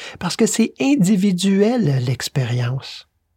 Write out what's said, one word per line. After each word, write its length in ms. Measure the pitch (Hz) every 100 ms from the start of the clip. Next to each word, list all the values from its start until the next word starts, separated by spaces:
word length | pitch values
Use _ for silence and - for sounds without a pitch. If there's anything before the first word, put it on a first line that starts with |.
| - -
Parce 160 | 180 -
que 100 | 220
c'est 280 | - 226 -
individuel, 1200 | 269 285 180 208 202 180 196 196 214 247 165 135
l'expérience. 1040 | 123 123 - 143 120 123 120 131 - - - _ _